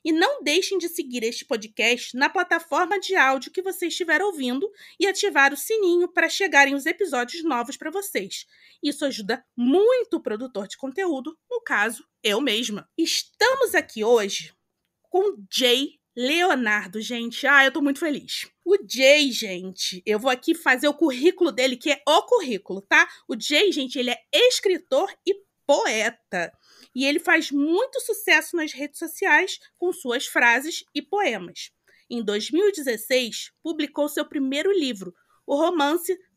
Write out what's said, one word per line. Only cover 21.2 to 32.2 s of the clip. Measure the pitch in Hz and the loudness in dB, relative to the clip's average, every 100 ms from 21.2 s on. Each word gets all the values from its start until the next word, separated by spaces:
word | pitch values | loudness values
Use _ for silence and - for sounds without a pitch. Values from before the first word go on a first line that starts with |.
| 320 359 339 | 2 2 0
dele, | 220 262 247 | 2 0 0
que | 311 | -2
é | 277 - | 0 2
o | 330 | 2
currículo, | - 480 285 196 - 196 | 4 0 0 -6 -6 -10
tá? | - 311 349 - - | 0 2 2 -2 -10
O | 233 | -8
Jay, | - 294 403 | 0 2 2
gente, | 294 262 254 | 0 -4 -4
ele | 247 | -4
é | 247 _ | -6 _
escritor | 311 494 494 403 339 - 262 381 - - | 4 4 4 0 0 0 0 0 -2 -4
e | 392 _ _ - | -4 _ _ 2
poeta. | 302 226 220 214 - _ 180 170 - _ _ - | 2 2 0 -2 -4 _ -6 -6 -10 _ _ -12
E | 247 269 | -4 0
ele | 302 | 0
faz | 370 330 - | 2 0 2
muito | 285 294 349 539 523 | -2 0 0 0 -4
sucesso | - 415 - 311 320 349 | -6 -4 2 2 2 -4
nas | 302 | -4
redes | 254 285 - | -6 -10 -10
sociais | 330 - 381 302 381 - _ _ | -12 -4 2 4 2 -6 _ _
com | 359 | -4
suas | - 254 240 - | -4 -4 -4 -2
frases | 330 240 233 294 - - | 2 4 4 0 -10 -10
e | 285 | -10
poemas. | - 403 359 214 175 - - _ _ _ - | -4 -2 -2 -2 -8 -16 -18 _ _ _ -10
Em | 240 | -6